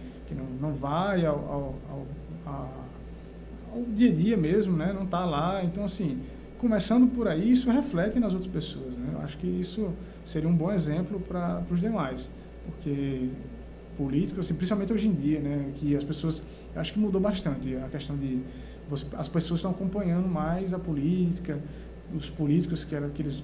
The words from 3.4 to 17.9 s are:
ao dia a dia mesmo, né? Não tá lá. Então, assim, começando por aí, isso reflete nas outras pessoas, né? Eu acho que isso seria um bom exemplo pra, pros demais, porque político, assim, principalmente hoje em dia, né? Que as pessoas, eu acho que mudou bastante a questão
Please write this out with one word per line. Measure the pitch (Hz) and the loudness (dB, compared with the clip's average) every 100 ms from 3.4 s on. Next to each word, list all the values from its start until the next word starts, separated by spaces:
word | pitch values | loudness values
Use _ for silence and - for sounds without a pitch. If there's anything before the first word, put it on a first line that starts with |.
| - - - | -12 -12 -8
ao | 233 240 | -6 -2
dia | 208 240 | 6 6
a | |
dia | 160 196 220 | 8 6 4
mesmo, | 156 202 190 | 6 4 4
né? | 165 170 196 | 4 2 0
Não | |
tá | 185 175 | 0 0
lá. | 180 143 170 196 | 2 2 2 2
Então, | 180 190 | 0 -2
assim, | 202 - 165 - - - - - | -2 -2 -2 -2 -6 -12 -14 -2
começando | 240 214 - 233 247 | 2 4 6 6 6
por | 247 214 | 6 2
aí, | 156 220 | 4 6
isso | 254 254 | 6 6
reflete | 254 - 165 190 247 | 4 4 2 2 4
nas | 220 | 2
outras | 185 180 | 2 -2
pessoas, | 165 147 - 131 | -4 -4 -6 -8
né? | 123 131 | -6 -4
Eu | 151 | -4
acho | 147 - | -6 -4
que | 180 | -2
isso | 180 180 220 202 - - - - | -2 -2 -2 -2 -4 -8 -14 -6
seria | - 160 | -2 2
um | |
bom | 170 170 | 4 4
exemplo | 202 151 156 180 202 | 2 0 0 -2 -4
pra, | 180 175 175 175 175 | -4 -2 -2 -2 0
pros | 175 | 0
demais, | 214 214 135 127 - - - - | 2 2 0 -4 -8 -12 -14 -12
porque | - - - 139 139 131 127 - - - - - - - | -10 -6 -2 0 0 0 -2 -4 -10 -12 -14 -14 -12 -4
político, | 139 143 196 185 | 0 2 0 0
assim, | 170 | -2
principalmente | 165 185 202 202 | 0 0 2 2
hoje | 220 214 | 2 4
em | |
dia, | 160 143 151 | 2 2 2
né? | 143 143 139 - | 2 0 -2 -2
Que | 147 | 2
as | 143 | 2
pessoas, | - 147 160 - - - - | 0 -2 -2 -2 -6 -14 -10
eu | 160 | -6
acho | 160 | -2
que | 208 | 0
mudou | 208 190 | 2 4
bastante | 202 185 160 127 131 127 | 2 2 0 -2 -2 -4
a | |
questão | 131 | -4